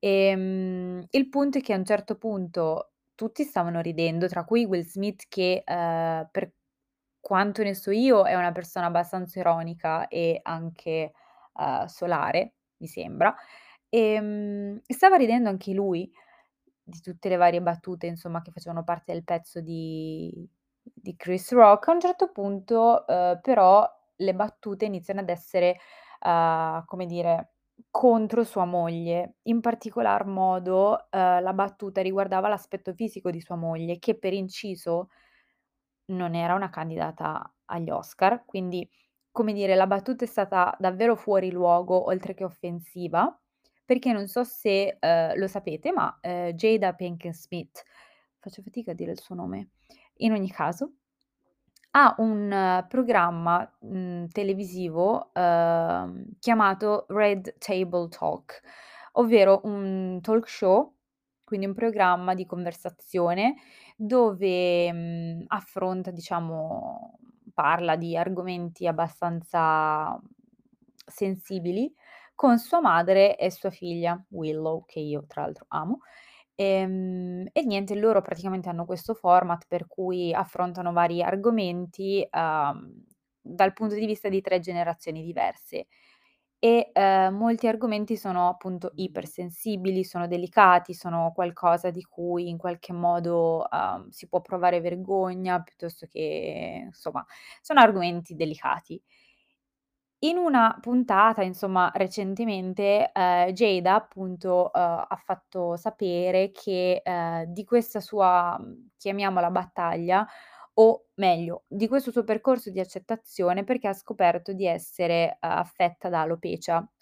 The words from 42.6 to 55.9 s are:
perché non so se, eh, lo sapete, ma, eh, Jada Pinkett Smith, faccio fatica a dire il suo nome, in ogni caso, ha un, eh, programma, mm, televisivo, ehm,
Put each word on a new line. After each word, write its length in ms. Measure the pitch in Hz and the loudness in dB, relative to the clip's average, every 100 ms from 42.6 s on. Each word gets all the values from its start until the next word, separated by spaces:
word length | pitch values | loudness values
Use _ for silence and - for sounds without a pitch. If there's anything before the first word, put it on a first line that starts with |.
| 175 175 170 180 175 170 247 - _ _ _ _ _ | -10 -10 -12 -10 -2 0 0 -2 _ _ _ _ _
perché 240 | 254 254 | 0 2
non 160 | 214 202 | -2 -2
so 160 | 240 | -4
se, 540 | 240 - 214 196 196 - | -6 -4 0 2 0 -2
eh, 340 | 160 165 165 - | 2 2 2 -2
lo 80 | 190 | -4
sapete, 460 | 196 190 156 285 | -6 -8 -6 -4
ma, 260 | 359 - - | -2 -2 -4
eh, 320 | 175 175 180 | -8 -6 -6
Jada 380 | 170 220 220 190 | 0 2 2 2
Pinkett 400 | 175 180 170 175 | -2 -8 -8 -12
Smith, 500 | 165 - 175 - - - _ _ _ _ _ | -14 -12 -12 -12 -18 -20 _ _ _ _ _
faccio 220 | - - | -20 -18
fatica 300 | 196 214 226 | -14 -12 -10
a 40 | |
dire 180 | 170 175 | -8 -8
il 60 | 185 | -10
suo 160 | - | -12
nome, 360 | 180 180 190 196 _ _ _ _ _ | -10 -8 -10 -12 _ _ _ _ _
in 160 | 226 | 0
ogni 180 | 214 190 | 0 -4
caso, 420 | - 151 175 294 _ _ _ _ _ _ _ _ _ _ | -4 -4 -4 -8 _ _ _ _ _ _ _ _ _ _
ha 220 | 277 269 - | 6 6 6
un, 340 | 220 214 202 | 0 0 -2
eh, 320 | 196 190 185 180 | 0 2 2 0
programma, 800 | 247 240 208 175 170 170 175 - _ - | -2 2 2 2 0 2 0 0 _ -10
mm, 400 | 190 180 175 170 | -8 -6 -8 -8
televisivo, 1040 | 170 196 196 196 180 175 160 185 226 - | -4 -2 -4 -6 -8 -6 0 0 0 -4
ehm, 1000 | - 180 170 170 170 165 | 0 2 4 4 2 0